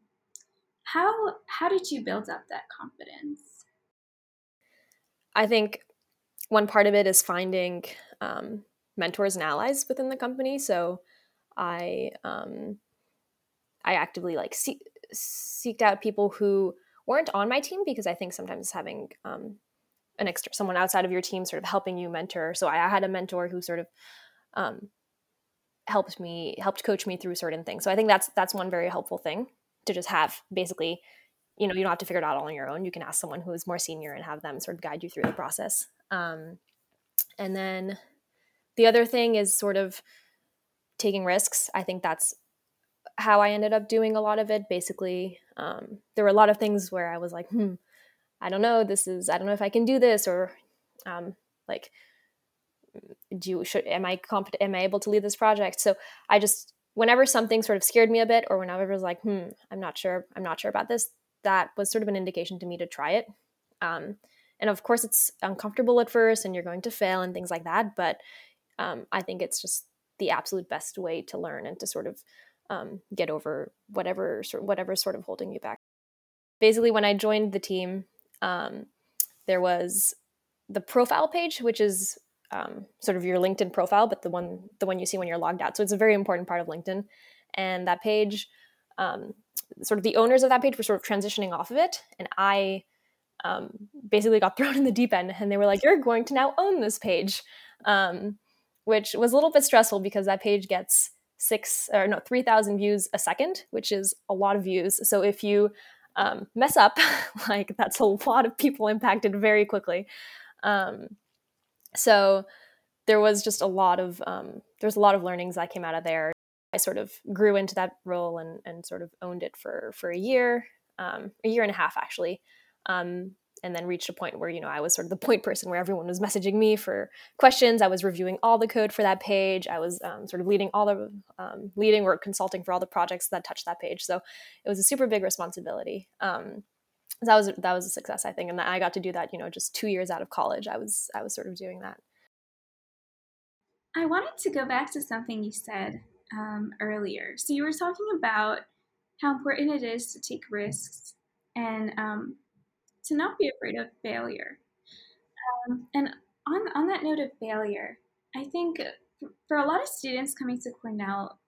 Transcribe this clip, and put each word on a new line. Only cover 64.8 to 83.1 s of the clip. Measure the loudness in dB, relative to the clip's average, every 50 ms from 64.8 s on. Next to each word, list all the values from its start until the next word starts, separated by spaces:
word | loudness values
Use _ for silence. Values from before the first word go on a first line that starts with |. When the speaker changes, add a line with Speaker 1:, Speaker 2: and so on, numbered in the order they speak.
| 0
Speaker 2:
course, | 0 2 2 2
it's | 0 0 0 0 0 -2 _ -6
uncomfortable | -6 -6 -6 -8 -4 -2 0 2 6 6 6
at | 4 4
first, | 4 4 6 6 4 4 0
and | -4 -6
you're | -6 -6
going | -6 -8 -8 -8
to | -8
fail | -4 -2 0 0 2 0
and | -2 -2 -4
things | -6 -6 -6
like | -6 -6 -4
that. | -2 0 0 0 0 -2
But, | -2 -2 -2 -2 -4 -8 -16 -20 -20 -20 -20 _ _ _ _ _ -8
um, | -6 -6 -6 -8 -8 -6
I | -6 -6
think | -4 -6 -6 -6 -6
it's | -4 -4 -6
just | -6 -6 -6 -6 -8 _ _ _ _ _ _ -4
the | -2 0
absolute | 0 0 -2 -4 -6 -6 -6 -6
best | -8 -8 -8 -10 -10
way | -8 -8 -6 -6 -8 -8
to | -10 -10
learn | -8 -8 -8 -8 -10 -10
and | -12 -12 -10
to | -10
sort | -8 -8 -6 -8
of, | -8 -10 -12 -18 _ _ -20 -20 _ _ _ _ -10
um, | -10 -10 -10 -10 -14 -16 -16 _ -6
get | -4 -2 -2
over | -4 -4 -6 -6 -6 -6 -8 -10 -14 _ _ _
whatever | -6 -6 -4 -4 -4 -4 -4 -4 -4 -6 -6
sor-, | -8 -8 -6 -4
whatever | -2 -2 -2 -2 -2 -4
sort | -2 -2 -4 -4
of | -6 -8
holding | -10 -10 -8 -8 -10 -10
you | -10
back. | -10 -10 -10 -12 _ _ _ _ _ _ _ _ _ _ _ _ _ _ _ _
Basically, | 6 6 6 6 6 4 4
when | 6 4
I | 4 4
joined | 2 2 2 2 2 2 0
the | -2 -4
team, | -4 -4 -4 -4 -4 -4 -6 -8 -10 -12 _ _ _ _ _ _
um, | -4 -2 -2 -2 -4 -6 -8 -10 -14 -16 _ _ _ _ _ -2 -2 -2 _ _ _ 0
there | 2 2
was | 4 2 2 0 0 -2 -2 0 0 0 -2 -4 _ _ _ _ _ _ _ _ _ -8
the | -6 -6
profile | -6 0 2 2 4 4 4 4 2
page, | 2 2 -2 -2 -2 -4 -2
which | 0 0 2 4
is, | 2 2 2 0 -2 -4 -6 -8 _ _ _ _ _ _ -8
um, | -8 -8 -8 -10 -14 -16 -18 _ _
sort | -2 -2